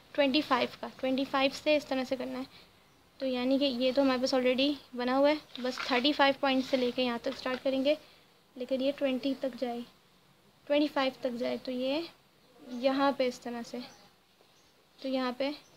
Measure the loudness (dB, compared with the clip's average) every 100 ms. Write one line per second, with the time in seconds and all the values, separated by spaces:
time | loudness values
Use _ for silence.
0 | -10 0 2 2 2 0 0 -6 -14 -6
1 | -2 -2 0 0 0 0 2 0 0 -4
2 | -2 -4 -6 -8 -12 -16 -20 _ _ _
3 | _ -8 -4 -2 2 2 2 0 0 4
4 | 2 2 2 2 2 2 2 0 -8 -6
5 | 0 4 4 2 -4 -8 -6 -6 0 2
6 | 2 4 4 4 2 2 2 0 0 0
7 | -2 -2 -6 -6 -6 -4 -2 0 2 0
8 | -4 -20 _ _ _ -12 -4 0 0 0
9 | -2 0 -2 -2 -4 -4 -6 -6 -10 _
10 | _ _ _ _ _ _ 0 2 2 2
11 | -2 -2 -6 -4 -4 -4 -6 -4 -2 -2
12 | -4 -12 _ _ _ -20 -12 -2 0 2
13 | 2 2 -2 -2 -10 -10 -10 -12 -14 -18
14 | -20 _ _ _ _ _ _ _ _ -10
15 | -4 -2 -2 -2 -4 -4 -14